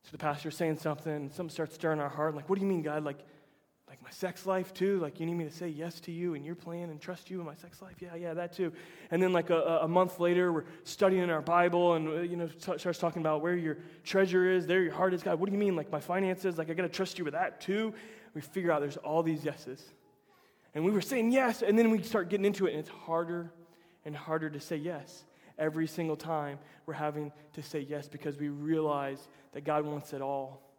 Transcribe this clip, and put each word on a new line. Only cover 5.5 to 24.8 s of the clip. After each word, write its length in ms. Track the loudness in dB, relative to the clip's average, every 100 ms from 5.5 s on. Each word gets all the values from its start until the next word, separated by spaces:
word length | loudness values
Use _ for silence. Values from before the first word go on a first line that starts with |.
say 180 | -6 -8
yes 320 | -6 -8 -10
to 120 | -12
you 220 | -6 -4
and 100 | -4
your 100 | -8
plan 360 | -12 -10 -10 -10
and 100 | -10
trust 300 | -12 -12 -10
you 100 | -10
in 60 | -10
my 80 |
sex 280 | -12 -20 -20
life? 140 | -20 -16
Yeah, 160 | -14 -10
yeah, 180 | -6
that 180 | -6 -6
too." 200 | -2 -4 -4 -18 -20 -2
And 100 | 4
then, 100 | 6
like, 180 | 4 4
a, 60 | 4
a, 220 | 4 2
a 60 | 4
month 300 | 4 4 2
later, 340 | 2 4 4
we're 120 | 2 -4 -16
studying 480 | -14 2 4 6 2
our 120 | 0
Bible, 520 | 4 6 6 6 6
and, 140 | 6 2
uh, 120 | -2
you 140 | -2 -4
know, 120 | -4
t-, 300 | -6 -6 -4
starts 200 | -2 0
talking 240 | 0 0
about 200 | 0 2
where 120 | 2
your 240 | 0 0 -4 -10 -16
treasure 480 | 0 2 4 6 6
is, 160 | 4 4
there 160 | 4
your 100 | 4
heart 220 | 2 2
is. 80 | 2
"God, 160 | 0 0
what 80 | 0
do 60 |
you 60 | 2
mean? 180 | 2 2
Like, 160 | -2
my 80 | -6
finances? 580 | -2 0 0 0 -2 -2
Like, 100 | -4
I 40 |
gotta 140 | -2 -2
trust 300 | -2 -4 -2
you 60 |
with 100 | -4
that 260 | -2 -2 -4
too?" 320 | -2 0 0 -4 -16 -20 -12
We 60 | -12
figure 320 | -8 -2 2
out 80 | 2
there's 160 | 0 -6
all 260 | -2 0
these 220 | 2 0
yeses. 400 | -2 -6 -12 -14 -16 -20 _ _ _ _ _ _ _
And 100 | 0
we 60 | 2
were 120 | 2
saying 300 | 2 2 4
yes, 300 | 4 4 2
and 160 | 4 6
then 120 | 8
we 120 | 6
start 280 | 2 0 0
getting 160 | 2 2
into 200 | 2 2
it, 40 |
and 100 | 0
it's 80 | -6
harder 640 | -12 -2 -2 0 -4 -6 -14 -20 -20 _ _
and 120 | -12 -10
harder 320 | -2 -2 0
to 100 | -6
say 160 | -6
yes. 480 | -6